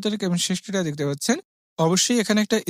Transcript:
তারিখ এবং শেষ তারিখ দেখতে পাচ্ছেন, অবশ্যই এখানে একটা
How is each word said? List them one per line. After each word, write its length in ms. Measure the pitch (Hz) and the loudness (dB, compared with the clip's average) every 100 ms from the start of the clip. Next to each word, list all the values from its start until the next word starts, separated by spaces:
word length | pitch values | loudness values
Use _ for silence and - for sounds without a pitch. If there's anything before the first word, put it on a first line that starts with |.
তারিখ 160 | 214 208 | 0 -4
এবং 140 | 190 175 | -2 -2
শেষ 200 | - 185 | -2 -4
তারিখ 200 | - 190 165 | -4 -4 -2
দেখতে 160 | 147 143 | -2 -4
পাচ্ছেন, 300 | 143 - 302 - _ _ - | -2 -2 -2 -4 _ _ 0
অবশ্যই 400 | 165 190 - 240 | 2 2 2 2
এখানে 180 | 196 214 | 2 2
একটা 160 | 208 220 | 2 0